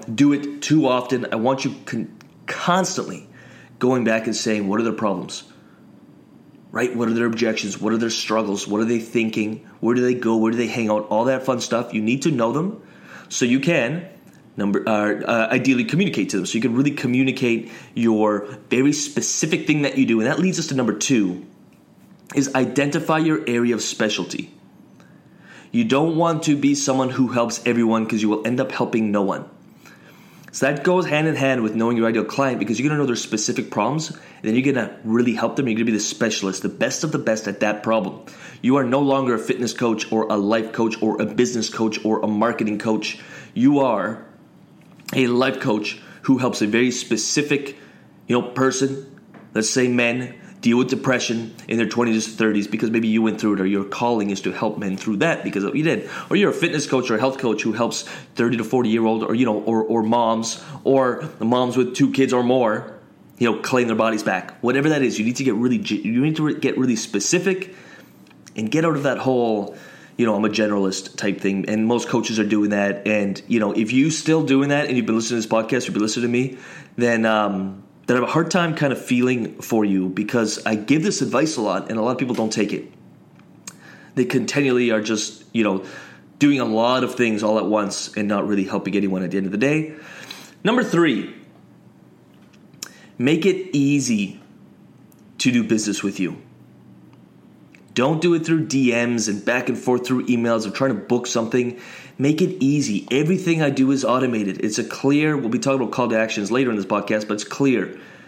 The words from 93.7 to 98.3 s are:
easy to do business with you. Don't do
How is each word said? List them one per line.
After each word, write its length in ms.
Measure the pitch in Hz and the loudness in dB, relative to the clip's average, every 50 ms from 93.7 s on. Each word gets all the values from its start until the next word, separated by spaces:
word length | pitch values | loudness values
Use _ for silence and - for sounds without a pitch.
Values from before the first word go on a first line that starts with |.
| - | 0
easy 640 | 147 139 143 143 139 123 123 113 101 98 90 - - - - - - - - - - - - - - - - - - - - - | 2 2 2 2 2 2 0 0 0 0 -4 -6 -14 -20 -20 -20 -20 -20 -20 -20 -20 -20 -20 -20 -20 -20 -20 -20 -20 -20 -20 -10
to 140 | - - 127 | -2 0 2
do 120 | 123 120 110 | 2 2 2
business 380 | 113 113 104 104 104 95 - | 2 0 0 0 -2 -4 -4
with 180 | - 98 - - | -4 -6 -4 -2
you. 180 | 90 80 - - - - - - - - - - - - - - - - - - - - - - - - - - - - - - - - - | -4 -4 -4 -10 -16 -20 -20 -20 -20 -20 -20 -20 -20 -20 -20 -20 -20 -20 -20 -20 -20 -20 -20 -20 -20 -20 -20 -20 -20 -20 -20 -20 -20 -6 -2
Don't 280 | 117 127 147 165 160 | 0 2 2 2 2
do 120 | 175 175 | 2 2